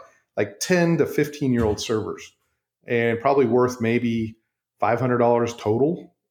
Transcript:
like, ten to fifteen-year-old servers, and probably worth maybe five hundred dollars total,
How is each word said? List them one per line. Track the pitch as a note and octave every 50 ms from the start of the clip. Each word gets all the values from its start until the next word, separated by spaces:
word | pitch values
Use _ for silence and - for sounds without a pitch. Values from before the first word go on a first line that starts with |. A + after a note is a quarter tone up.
| - - _ _ _ _ _
like, | - A2 G#2 - -
ten | - - F#3 F3+ E3+ E3+ E3+ D3+
to | C3+
fifteen-year-old | - - - D3 D3 - - D3 C3 B2 A#2 A#2 G#2+ G#2 G2+
servers, | - - A#2 A2 G#2 G#2+ D#2+ - - - _ _ _ _ _ _ _ _ _ _ _
and | - B2 A#2 A#2 A#2 A#2 A#2
probably | - C#3 C#3 C#3 C3+
worth | A2+ A2+ B2 B2 B2 B2 -
maybe | A2+ A2+ A#2 A#2+ A#2+ A#2 A2+ A2+ A2 A2 A2 _ _ _ _ _ _ _ _ _
five | - G2+ A#2 A#2
hundred | C3 B2 B2 A#2+
dollars | A#2+ A#2+ A#2+ A#2 A#2 A#2 -
total, | - - G#2 A2 A2+ C3+ D3+ F3+ - - - _ _ _ _